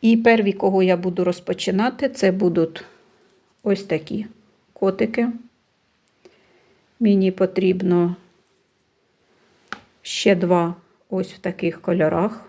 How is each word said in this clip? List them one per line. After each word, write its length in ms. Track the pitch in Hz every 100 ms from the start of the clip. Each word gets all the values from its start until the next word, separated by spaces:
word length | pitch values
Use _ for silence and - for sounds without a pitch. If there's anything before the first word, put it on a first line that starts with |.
І 160 | 226 226
перві, 360 | 233 226 202
кого 300 | 196 190 190
я 140 | 185 180
буду 260 | 180 180
розпочинати, 840 | 180 175 - 180 - 190 233 254 269
це 220 | 262 196
будуть 520 | 185 190 170 160 - - _ _ _ _ _ _ _
ось 200 | 220 196
такі 420 | - 160 - 214 214 - _ _ _
котики. 540 | - 196 190 220 240 233 233 - _ _ _ _ _ _ _ _ _ _ _ _ _ _ _
Мені 320 | 226 202 190
потрібно 840 | 185 185 185 185 185 180 175 175 180 _ _ _ _ _ _ _ _ _ _ _ _ _ _ _ - _ _
ще 340 | - - - 185
два 400 | 175 180 170 180 _ _ _
ось 240 | 185 190
в 40 | -
таких 440 | 185 180 180 165
кольорах. 640 | - 175 156 165 202 -